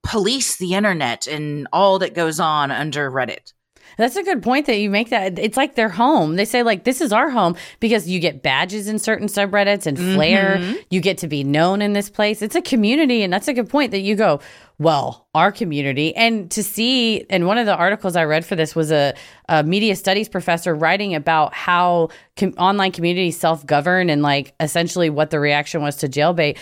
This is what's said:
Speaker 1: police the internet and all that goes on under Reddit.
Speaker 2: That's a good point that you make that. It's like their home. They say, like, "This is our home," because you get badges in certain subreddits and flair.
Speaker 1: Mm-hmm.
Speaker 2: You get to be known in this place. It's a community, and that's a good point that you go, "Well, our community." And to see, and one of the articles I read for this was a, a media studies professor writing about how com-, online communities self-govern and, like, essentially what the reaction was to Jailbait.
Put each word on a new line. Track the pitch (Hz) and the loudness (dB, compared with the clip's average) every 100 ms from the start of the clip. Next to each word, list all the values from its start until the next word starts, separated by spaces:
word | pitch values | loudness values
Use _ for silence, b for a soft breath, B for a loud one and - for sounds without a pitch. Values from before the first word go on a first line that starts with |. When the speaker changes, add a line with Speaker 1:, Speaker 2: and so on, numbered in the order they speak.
Speaker 1:
police | - 226 196 262 - - | -6 -2 0 0 -2 -4
the | 180 196 | -2 0
internet | 208 170 123 117 - | 0 0 -2 -4 -6
and | 151 151 147 139 | -6 -6 -8 -4
all | 170 196 190 | 2 4 4
that | 185 | 0
goes | 170 165 156 | -2 -2 0
on | 165 151 139 | 0 0 0
under | 123 151 143 139 | -2 -4 -4 -4
Reddit. | 131 120 - - _ _ _ B B | -2 -4 -6 -16 _ _ _ B B
Speaker 2:
That's | 240 381 | 0 0
a | |
good | 370 285 | -2 -2
point | 202 269 294 | 0 0 0
that | 208 | 0
you | 208 | 0
make | 202 226 | 0 0
that. | 233 190 170 | -2 -2 -2
It's | 220 262 | -2 0
like | 294 - | -2 0
their | 220 | -2
home. | 175 247 302 156 175 | 2 2 4 2 0
They | 214 | 0
say, | 247 | 0
like, | 233 196 | 0 0
"This | 247 262 | -2 -2
is | 269 | 0
our | 214 294 | 2 2
home," | 240 170 175 B B | 2 0 0 B B
because | 226 226 165 | 0 0 0
you | 185 | -2
get | 165 143 | -2 -2
badges | 147 135 180 214 202 | -2 0 0 -4 -4
in | 214 | -4
certain | - 208 202 | -2 -2 -2
subreddits | 208 202 202 202 202 156 | -2 0 2 2 0 -2
and | 139 | -2
flair. | 180 190 160 196 196 190 | 0 2 4 4 2 0
Speaker 1:
Mm-hmm. | 180 339 - | -2 -6 -4
Speaker 2:
You | 185 | -2
get | 185 180 | 0 -2
to | 160 | -4
be | 147 | -4
known | 139 147 175 196 | 0 2 2 2
in | 208 | 0
this | 202 202 | -2 -4
place. | - 208 214 | -2 -2 0
It's | 214 339 | -4 -4
a | |
community, | - 240 208 285 285 233 | 0 0 2 2 2 2
and | 190 | 0
that's | 190 294 | -2 -2
a | |
good | 247 196 | -4 0
point | 285 262 | 0 0
that | 196 | -2
you | 196 208 | -2 2
go, | 208 143 B B B B | 2 2 B B B B
"Well, | 156 147 123 - _ 156 | 2 2 -2 -8 _ 0
our | 190 | 0
community." | 202 185 147 139 131 156 - | 0 -4 -2 -2 0 -2 2
And | 233 220 170 | 0 0 -4
to | 220 | -6
see, | 202 - 240 262 226 214 - | -6 -2 0 2 2 -2 -2
and | 185 175 | 0 2
one | 226 | 2
of | 214 | 2
the | 175 | 2
articles | 175 214 190 170 | 2 0 -2 0
I | |
read | 156 156 | 2 0
for | 165 180 | -2 -2
this | 156 | -2
was | 165 156 | 0 0
a, | 151 143 - B B - | 2 2 -2 B B 0
a | 160 | 0
media | 147 196 220 190 | 2 2 0 0
studies | 190 196 214 | 0 -2 -2
professor | 185 180 170 180 | -4 -2 -2 0
writing | 151 160 180 208 | 0 2 0 -2
about | 156 147 160 151 | -2 0 2 2
how | - - 175 180 175 160 B B - | -2 0 2 4 2 0 B B -4
com-, | 190 - | -4 2
online | 180 202 190 | 2 2 0
communities | 180 170 180 180 160 | 0 0 0 -2 0
self-govern | 165 160 143 147 160 185 180 | 0 -2 0 0 2 2 2
and, | 147 | 2
like, | 147 139 139 - | 2 0 -2 -6
essentially | 151 170 170 180 165 | -2 0 -2 0 0
what | 147 151 | 0 0
the | 151 | 0
reaction | 147 147 143 165 | 2 0 0 -4
was | 147 143 | -4 -4
to | 139 | -4
Jailbait. | 135 156 170 147 147 | 0 0 2 0 -2